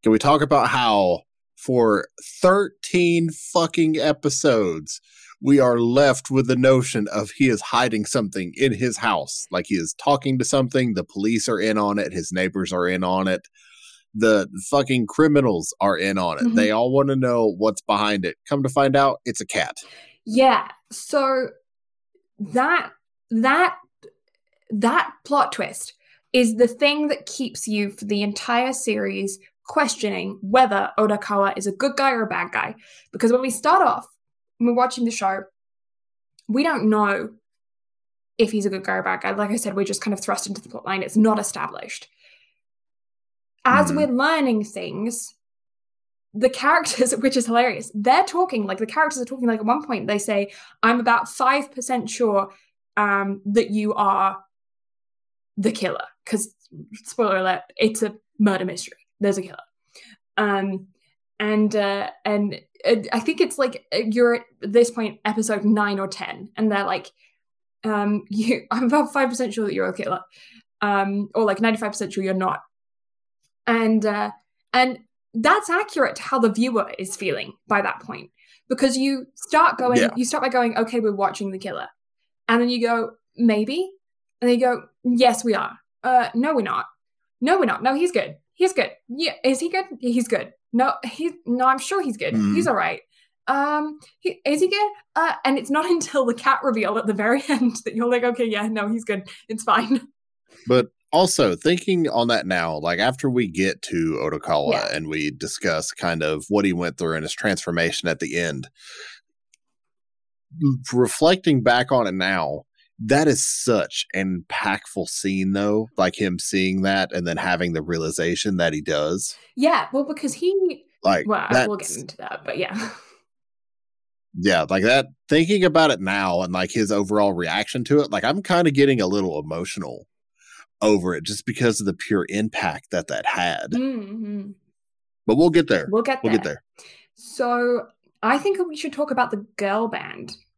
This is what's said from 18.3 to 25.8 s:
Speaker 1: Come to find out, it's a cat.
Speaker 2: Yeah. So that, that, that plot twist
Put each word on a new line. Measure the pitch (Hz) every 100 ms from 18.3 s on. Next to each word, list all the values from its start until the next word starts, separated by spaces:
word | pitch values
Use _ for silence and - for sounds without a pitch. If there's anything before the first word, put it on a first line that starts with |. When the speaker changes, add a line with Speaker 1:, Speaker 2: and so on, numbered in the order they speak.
| - -
Speaker 1:
Come | 143
to | 135
find | 139 139
out, | 139 139 -
it's | - 110
a | 101
cat. | 101 76 - - - - _ -
Speaker 2:
Yeah. | 220 262 220 - - _
So | - - 294 269 262 247 - _ _ _ _ _ _ _ _
that, | 196 233 277 339 - _ _ _ _
that, | 226 262 302 359 - _ _ - _ _ _ _ _ _
that | 214 233 320 - -
plot | - 285 -
twist | - 196 -